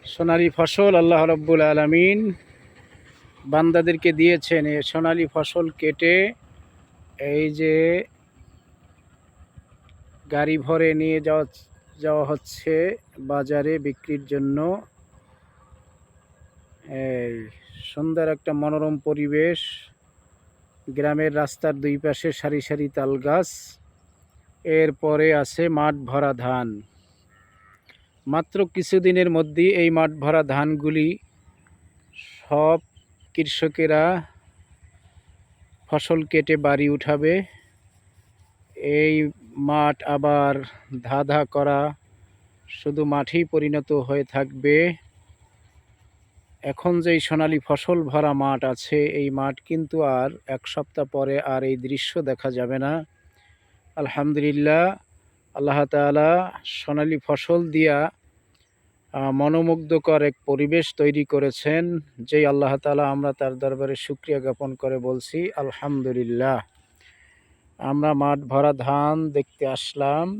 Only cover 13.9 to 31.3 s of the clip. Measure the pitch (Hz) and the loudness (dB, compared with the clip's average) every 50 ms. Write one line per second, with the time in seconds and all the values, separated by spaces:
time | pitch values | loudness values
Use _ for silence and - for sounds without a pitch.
13.9 | 131 _ - - 151 143 139 135 143 139 139 139 139 147 156 170 185 208 - _ | -8 _ -8 -8 -8 -8 -6 -6 -4 -2 -2 -2 -2 -2 -2 -2 -4 -6 -8 _
14.9 | _ _ _ _ _ - _ _ _ _ _ _ _ _ _ _ - _ _ _ | _ _ _ _ _ -20 _ _ _ _ _ _ _ _ _ _ -20 _ _ _
15.9 | _ _ _ _ _ _ _ _ _ _ - - _ _ _ _ - _ _ - | _ _ _ _ _ _ _ _ _ _ -20 -20 _ _ _ _ -20 _ _ -14
16.9 | 143 135 131 131 131 123 120 120 117 113 110 110 - - _ - - - - - | -10 -8 -6 -6 -4 -4 -6 -6 -8 -10 -12 -16 -20 -20 _ -20 -20 -18 -18 -14
17.9 | - 147 151 160 160 165 160 156 156 147 _ - 151 147 147 147 151 151 151 156 | -10 -8 -6 -4 -2 -2 0 -2 -2 -4 _ -4 -4 -2 -2 -2 -2 -2 -2 -2
18.9 | 156 143 - 156 151 147 147 143 143 151 156 170 175 160 - - - - - - | -4 -4 -2 -4 -2 -2 -2 -2 0 2 2 2 0 -2 -6 -12 -14 -16 -20 -20
19.9 | _ _ _ _ _ _ _ _ _ _ _ _ _ _ _ _ _ _ _ - | _ _ _ _ _ _ _ _ _ _ _ _ _ _ _ _ _ _ _ -10
20.9 | 131 135 143 147 147 151 156 156 147 147 151 139 - - - 156 147 139 139 147 | -6 -2 -2 0 0 0 0 0 0 0 -2 -2 -4 -4 -4 -4 -4 -2 -2 -4
21.9 | 143 143 143 156 139 - - 165 147 - - - 147 147 131 - 151 147 147 139 | -4 -2 -2 -2 -4 -2 -4 -6 -6 -4 -4 -4 -4 -4 -4 -4 -4 -4 -4 -4
22.9 | - 151 135 135 139 135 127 143 147 175 180 - - - - - - _ - - | -4 -4 -2 -2 -2 -2 0 0 0 0 0 -2 -8 -18 -20 -20 -20 _ -20 -20
23.9 | _ _ _ _ _ _ _ _ _ _ _ _ _ _ _ 170 160 160 160 151 | _ _ _ _ _ _ _ _ _ _ _ _ _ _ _ 0 2 4 4 2
24.9 | 139 _ - 156 151 151 156 160 156 147 139 - - - 170 170 160 147 147 151 | 0 _ -2 0 2 4 4 4 4 2 0 -2 -2 -2 -2 0 0 2 2 0
25.9 | 151 143 135 117 131 143 143 139 135 120 120 123 127 127 123 117 107 104 107 _ | 0 -2 -6 -4 -2 0 0 0 -2 -2 -2 -2 -2 -2 -2 -6 -8 -10 -14 _
26.9 | _ _ _ _ _ _ _ _ _ _ _ _ _ _ _ _ _ _ _ _ | _ _ _ _ _ _ _ _ _ _ _ _ _ _ _ _ _ _ _ _
27.9 | - _ _ _ _ _ _ 135 143 160 165 _ _ 196 202 170 _ 185 180 - | -20 _ _ _ _ _ _ -4 -4 -4 -4 _ _ -2 -2 -2 _ -6 -4 2
28.9 | - 190 175 185 180 180 180 175 165 165 165 151 151 160 170 190 196 180 170 165 | 2 4 4 4 4 4 4 4 4 2 0 0 2 2 4 4 4 4 4 4
29.9 | 165 160 160 156 156 151 139 147 156 160 156 139 135 139 147 151 156 147 143 151 | 4 4 2 2 0 -2 0 2 4 2 2 2 0 0 2 0 0 0 -2 -2
30.9 | 156 156 151 160 175 - - _ | 0 2 0 0 -2 -4 -10 _